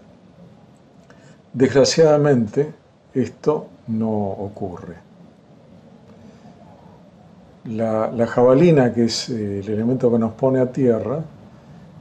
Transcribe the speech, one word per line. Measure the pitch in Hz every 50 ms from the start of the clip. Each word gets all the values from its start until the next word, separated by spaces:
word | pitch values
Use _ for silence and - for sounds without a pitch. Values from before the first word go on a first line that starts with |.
| - - - _ _ _ _ _ - - - - _ _ _ _ _ _ _ _ _ _ - - - - - _ _ _ _
Desgraciadamente, | 117 131 131 - 139 131 - - - 165 156 151 147 147 147 143 123 117 104 - 139 143 156 - - _ _ _ _ _ _ _
esto | 131 123 - - - - 151 151 160 - - - - _ -
no | 113 110 110 110 110 107 104 98
ocurre. | 95 110 101 98 101 - 107 95 87 82 - 85 85 82 - - - - - - - _ _ _ - - _ - - - - - - - - - - - - - - - - - - - - - - - - - - - - - - - - - - - - - - - _
La, | 131 110 107 113 113 110 110 110 113
la | - 117 117
jabalina, | 113 - - 120 123 131 139 170 180 165 143 127 120 101
que | 113 117
es, | 110 - - - -
eh, | 131 113 107 101 98 98
el | 95 101
elemento | 107 104 113 117 131 127 131 123
que | 113 117
nos | 113 110 107
pone | - - 131 131 131
a | 127 123 123
tierra, | - 135 123 117 110 - 107 127 156 160 - - - - - - - - - - - - - - -